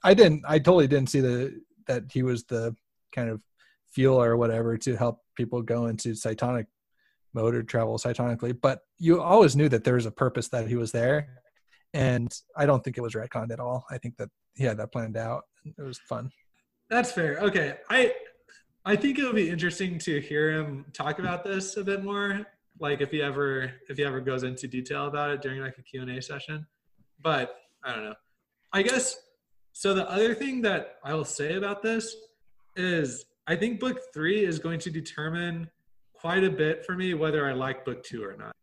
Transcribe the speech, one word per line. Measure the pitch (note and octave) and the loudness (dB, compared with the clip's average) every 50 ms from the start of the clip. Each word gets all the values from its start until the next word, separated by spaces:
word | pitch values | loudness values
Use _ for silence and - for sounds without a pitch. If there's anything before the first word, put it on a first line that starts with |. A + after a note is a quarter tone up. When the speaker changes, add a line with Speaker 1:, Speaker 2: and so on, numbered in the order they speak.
| - | 8
Speaker 1:
I | F#3+ G3 | 8 10
didn't, | G3 A3+ F3 D3+ D3+ - C#3 | 10 10 8 8 4 0 2
I | D#3 D#3 | 2 4
totally | C#3 E3 F#3 F3+ D3+ C3 | 6 6 8 8 8 6
didn't | D3 C#3 C3 C3 | 4 2 2 2
see | - C#3+ | 2 2
the, | C3 B2+ B2 B2 B2+ C#3 - - - _ _ _ _ | 2 2 2 0 -2 -4 -6 -12 -20 _ _ _ _
that | - C3 B2 G#2+ C3+ | -4 -4 -4 -4 -4
he | - C3 B2+ | -2 -2 0
was | B2+ B2 A#2 - | 0 0 -2 -4
the | _ B2+ A#2 A2+ A#2 A2+ - _ _ _ _ _ _ - | _ -4 -4 -4 -4 -6 -8 _ _ _ _ _ _ -8
kind | - A#2+ A#2 | -6 -4 -4
of | A2 G#2+ _ _ _ _ _ _ _ _ _ _ | -4 -8 _ _ _ _ _ _ _ _ _ _
fuel | - - C3 C3+ C3 B2+ | -2 4 6 6 8 8
or | A#2+ A#2 A#2 | 6 6 4
whatever | A#2 A#2+ A2+ A2+ A2+ A2+ A#2 A2+ A2+ | 4 4 2 2 2 0 0 0 -2
to | - - B2 | 0 -2 0
help | G2+ B2 A#2+ A#2 - _ _ _ | 2 0 0 0 -4 _ _ _
people | - B2 A2 - B2 | -6 -4 -4 -2 -6
go | A#2 A2+ A#2 A#2+ A#2+ | -2 -2 -2 0 0
into | A#2 A2+ A2 - A#2+ A2 | -2 -2 -4 -4 -6 -6
cytonic | G#2+ - A#2 A2 G#2+ - B2 B2+ A#2+ G#2+ - _ _ _ _ _ _ _ _ _ _ _ _ _ | -4 -4 -6 -4 -2 -2 -2 0 -2 -4 -6 _ _ _ _ _ _ _ _ _ _ _ _ _
mode | A#2+ A2 A#2 A#2+ | 0 0 2 0
or | A#2+ | 0
travel | A2+ A2+ - A#2+ A#2 A2 A2+ A2+ | -4 -2 0 0 0 0 -2 -2
cytonically, | - B2 A#2+ - B2 A#2+ A#2 A2+ - A#2+ B2 A#2 | -2 -4 -2 0 -2 -2 -2 -2 -2 -4 -4 2
but | - C#3 C3+ - _ _ _ _ | 2 2 2 2 _ _ _ _
you | E3+ E3 E3 F3 | 4 6 6 6
always | - E3+ F#3 A3 G#3 D3 A#2+ | 6 6 10 10 10 10 8
knew | C#3 D3+ D3+ | 6 4 6
that | B2 A2+ - | 4 4 4
there | - B2 | 4 4
was | B2 A#2 | 4 2
a | A2+ | 0
purpose | - - C3+ B2+ - - A2+ - | -2 0 0 0 0 -2 -6 -2
that | - B2 A2+ A2 | -4 -4 -2 -2
he | B2 | -2
was | A#2+ A#2 A2 | -2 -2 -2
there, | - A#2+ A#2 B2+ C#3+ D3+ D3 C#3+ B2+ - _ _ _ _ _ _ _ _ _ _ - | -2 0 2 2 2 2 0 -4 -12 -20 _ _ _ _ _ _ _ _ _ _ -2
and | C#3+ C3 C3 B2 B2 A#2+ A#2+ - - _ _ _ D#3 | 0 2 2 2 2 0 -2 -6 -10 _ _ _ 2
I | D3 | 4
don't | C#3+ C#3+ B2 - | 6 6 4 4
think | - A#2+ - | -2 -6 -4
it | |
was | A#2+ A#2 G#2+ | -6 -4 -6
retconned | A2+ A2 B2 - A#2+ A2 A#2 | -6 -8 -6 -6 -6 -6 -6
at | A2+ A#2 | -6 -6
all. | B2 B2 B2 B2+ - - | -6 -4 -4 -6 -6 -8
I | C3+ B2 | -12 -10
think | _ A2+ A#2 _ | _ -10 -10 _
that | - - _ _ _ _ _ | -12 -12 _ _ _ _ _
he | - C3+ | -2 0
had | B2 G#2+ G#2+ | 0 0 -2
that | A2 A2 | -6 -8
planned | - B2 A#2 A2 G#2+ A2+ | -6 -8 -6 -6 -6 -6
out. | A2+ A2+ A#2+ C3+ - _ _ _ _ | -6 -6 -6 -8 -10 _ _ _ _
It | D#3 D3+ - | -20 -16 -14
was | D3 C3+ B2 - _ _ | -14 -14 -14 -16 _ _
fun. | A#2+ A#2+ A2+ C3 _ _ _ _ _ _ _ _ _ _ _ _ | -10 -8 -8 -10 _ _ _ _ _ _ _ _ _ _ _ _
Speaker 2:
That's | A3 A#3+ A#3+ A#3+ | 0 0 0 0
fair. | - - E3 D#3 C#3+ D#3 | -2 -2 0 0 0 2
Okay. | G3 G3+ F#3+ F#3 D#3 C#3 C#3 - - - | 0 2 2 2 0 0 -4 -10 -8 0
I, | G#3+ B3+ B3+ A#3 - - - - _ _ _ _ - - _ _ _ _ _ | 2 2 4 2 0 -2 -8 -18 _ _ _ _ -20 -20 _ _ _ _ _
I | F#3 G#3 | 0 0
think | G3+ G#3 C#4+ C4+ C#4 | 2 2 0 0 0
it'll | C#4+ B3+ A3 | 0 0 2
be | G#3+ F#3 E3 | 0 0 0
interesting | F3 E3 D#3+ F3+ E3+ - G3 F#3+ F3 E3 | 0 -2 -2 -4 -2 -2 -4 -4 -4 -4
to | - - D#3+ D3 | -4 -2 -2 -4
hear | D3 - D3+ D3+ D3+ D#3 | -4 -2 -2 0 2 2
him | D#3 D#3 D#3 D3 C#3 C3+ C#3+ - - | 0 -2 -4 -4 -8 -10 -12 -16 -10
talk | - D3 C#3+ D3+ - | -6 -4 -4 -4 -4
about | F3+ F3+ F3+ F3 F3+ | -4 -4 -4 -4 -6
this | G3+ G3 F#3+ F#3+ - - G#3+ | -4 -4 -4 -4 -6 -6 -6
a | G3 | -4
bit | F#3+ G3 G3 F#3+ | -2 -4 -4 -4
more, | G3 G3+ G3+ G3+ G3+ G3 G3+ G#3 - _ _ _ _ _ - | -6 -4 -4 -2 -2 -4 -4 -6 -10 _ _ _ _ _ -8
like, | - C#3+ C#3+ C3+ | -4 -4 -2 -2
if | C#3+ C#3 | -2 -4
he | D#3 D3+ | -2 -2
ever, | D3 C#3+ C3+ C#3 C#3+ C#3 C3+ C3 C3 B2+ B2+ - - _ | -2 -2 -2 -2 -2 -2 -2 -2 -4 -6 -8 -14 -16 _
if | C#3 C3 | -4 -4
he | D3 | -2
ever | C#3 C3 C3 | -2 -2 -4
goes | B2+ C3 C3 B2+ B2+ | -4 -4 -4 -2 -4
into | B2+ B2+ B2+ - C3 | -6 -6 -8 -10 -8
detail | B2+ B2+ B2+ C3 D3 C#3+ C#3+ D3 | -8 -8 -6 -6 -6 -6 -6 -6
about | D3 D3 D3 D3 | -4 -4 -2 -2
it | C#3+ C3+ | -4 -4
during, | - C3+ C3 C3+ | -6 -6 -8 -6
like, | C3+ C3 C3 - | -8 -10 -12 -14
a | |
Q | C3 _ - C3 | -20 _ -12 -10
and | B2+ B2+ | -10 -8
A | B2+ C3 | -8 -10
session. | B2+ - D3 C#3 - - D#3 D3+ D3+ _ _ _ _ _ _ _ _ _ _ _ | -10 -10 -12 -12 -10 -10 -10 -10 -10 _ _ _ _ _ _ _ _ _ _ _
But | C#3+ D#3+ D#3 C#3 B2+ A#2+ - - _ _ _ _ - | -2 0 0 0 0 -4 -8 -16 _ _ _ _ -10
I | C3 B2 | -8 -8
don't | A2 A2 | -8 -8
know. | - A3 - _ _ _ _ _ _ _ _ _ _ - | -10 -12 -14 _ _ _ _ _ _ _ _ _ _ 0
I | G3 | 0
guess, | G3+ A#3 B3+ C4 B3+ - - - _ _ _ _ _ _ _ _ _ _ | 2 2 2 0 0 -2 -6 -10 _ _ _ _ _ _ _ _ _ _
so | _ - - G3 G3 | _ -4 -2 0 0
the | F#3+ F3+ - | 0 0 -2
other | F3 F#3+ A3 A#3 A#3 | 0 2 2 2 2
thing | A3+ C#4+ C#4 C4 B3+ A3+ | 0 -4 -4 -4 0 0
that | G#3 F#3+ D#3+ C3+ - - - - | 0 0 0 -4 -8 -16 -16 -8
I | C3+ D#3 | -6 -4
will | D#3+ D3 | -4 -4
say | - - - C#3+ D3+ E3+ | -4 -6 -6 -4 -4 -2
about | F#3+ G3+ G3+ G3+ G3+ | -4 -4 -4 -6 -4
this | G3+ A3 A3+ A3+ A3 - - - - _ _ _ _ _ - _ _ _ _ | -4 -2 -2 -2 -4 -6 -12 -16 -20 _ _ _ _ _ -20 _ _ _ _
is | F#3+ F3+ F#3 F3 E3 D3+ C3 B2 - - _ _ _ _ - | -4 -2 0 0 0 0 -2 -4 -8 -14 _ _ _ _ -4
I | E3 | -2
think | D#3+ G3 A#3 A#3+ G3 | 0 0 -2 -2 -2
book | - B3+ - B3+ - - - | -4 -4 -4 -6 -10 -14 -10
three | D3 D#3 E3+ G3 G#3+ G#3 | -6 -2 0 0 2 0
is | F3+ E3 D#3 | 0 0 -4
going | - E3 E3 D#3+ | -4 -6 -6 -6
to | - F#3 | -6 -8
determine | D#3 D#3+ D#3 - - - D3+ D#3+ E3 E3+ F3 F3 E3+ E3+ E3 D#3+ _ _ _ _ _ _ _ _ _ | -8 -8 -10 -10 -10 -8 -8 -6 -6 -6 -6 -6 -6 -8 -10 -12 _ _ _ _ _ _ _ _ _
quite | _ - E3 F3 F#3+ F#3+ | _ -6 -2 2 2 2
a | F#3+ | 2
bit | - - D#3 D3+ D#3+ D#3+ - | 2 2 0 0 0 -2 -4
for | - F3+ | -8 -6
me | F3+ F#3 F#3 F3+ | -4 -2 -2 -2
whether | D#3 D#3 D#3 D3+ D#3 C#3+ | 0 0 0 2 0 0
I | C#3 C3 | 0 -2
like | B2+ C3 C3 C3 - - | -2 -2 -4 -4 -6 -6
book | - A#2+ G2+ - | -8 -8 -8 -10
two | - - A#2 G#2+ | -12 -10 -10 -10
or | G2 F#2+ G2+ | -10 -12 -12
not. | G#2+ A2 A2 _ | -16 -18 -18 _